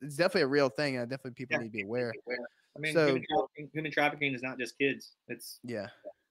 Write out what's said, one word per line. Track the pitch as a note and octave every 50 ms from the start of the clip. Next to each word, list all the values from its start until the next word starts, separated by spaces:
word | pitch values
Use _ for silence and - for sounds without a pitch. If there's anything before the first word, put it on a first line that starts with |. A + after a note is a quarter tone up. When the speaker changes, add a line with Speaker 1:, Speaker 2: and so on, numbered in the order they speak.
Speaker 1:
it's | C3 D3+ C#3+
definitely | C#3 E3+ F#3+ - G3 D3+
a | C3
real | C#3 D3 C#3 C3
thing, | C#3 - D3+ C#3+ C3
and | B2 A#2+ A#2+
definitely | C3 B2+ - C3 B2
people | - C3 A#2+ D#3
Speaker 2:
Yeah. | C#3+
Speaker 1:
need | A#2+ A2+
to | G#2+
be | A2 G2
aware. | G2 A#2 B2 B2 A#2 A2 - - A#2 B2 B2 - - _ _ _ _ -
Speaker 2:
I | -
mean, | D3 D#3 D3+ E3
Speaker 1:
So | D#3
Speaker 2:
human | C#3+ C3+ - - -
trafficking, | - D3+ - - _ - D3+ C#3+ -
human | D#3 D#3 D#3 D3
trafficking | - D3 D3 D3 D3 D3 C#3 C3+
is | B2 B2+
not | C3 B2+ B2+
just | B2 A#2 - -
kids. | C#3 C#3 B2+ A2 - - - _ _ -
It's | A#2+ A#2 - - - - -
Speaker 1:
Yeah. | A#2+ A#2+ G#2 G2 G2+ - - - - - _ _ _